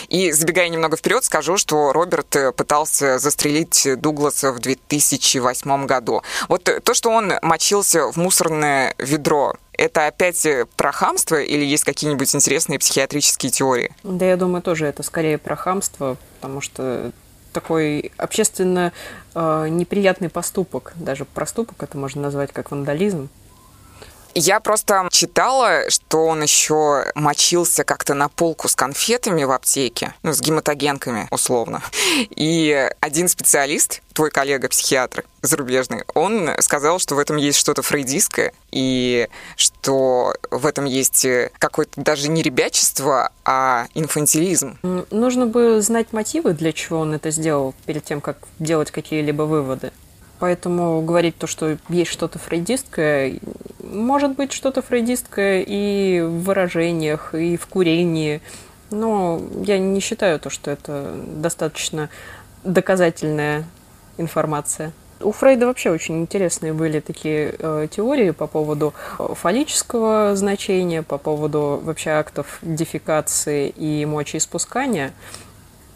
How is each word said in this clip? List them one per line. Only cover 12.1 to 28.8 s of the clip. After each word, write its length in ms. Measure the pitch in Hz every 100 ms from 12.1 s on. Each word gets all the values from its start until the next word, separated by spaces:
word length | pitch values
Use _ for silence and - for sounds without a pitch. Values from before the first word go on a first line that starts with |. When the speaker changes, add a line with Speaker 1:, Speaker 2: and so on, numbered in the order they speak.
| 139 135
Speaker 1:
интересные 440 | 143 - 139 160 139
психиатрические 720 | - - 135 147 - - 135
теории? 440 | - 135 123 - -
Speaker 2:
Да, 220 | 202 185 185
я 100 | 180
думаю, 260 | 185 175
тоже 240 | 180 160 151
это 160 | 139
скорее 360 | 147 170 160 151
про 180 | - 151
хамство, 600 | - 190 - - 135 127 - -
потому 200 | 135 139
что 520 | - - 131 123 123 - - - -
такой 600 | 165 - 160 156 147 - -
общественно, 720 | 165 - 214 - 185 180 175 - - - -
э, 340 | 170 160 156 156
неприятный 580 | 170 175 202 196 185 170
поступок, 640 | 175 170 - 180 131 - 165
даже 280 | 143 135
проступок 580 | 139 - 151 - 226 -
это 140 | 139 143
можно 240 | 135 143
назвать, 320 | 143 143 139
как 180 | 143 -
вандализм. 600 | 143 139 147 208 175 135 - - - - - - - - - - -
Speaker 1:
Я 220 | 165 208
просто 480 | 220 214 - 196 180
читала, 800 | - 170 - 202 262 226 160 -
что 380 | - - 156 160
он 160 | 160
еще 640 | 147 - - 156 151 143 -
мочился 720 | - 151 147 - 175 170 -
как-то 280 | 143 135 -
на 160 | 143 143
полку 400 | - 170 156 -
с 60 |
конфетами 680 | -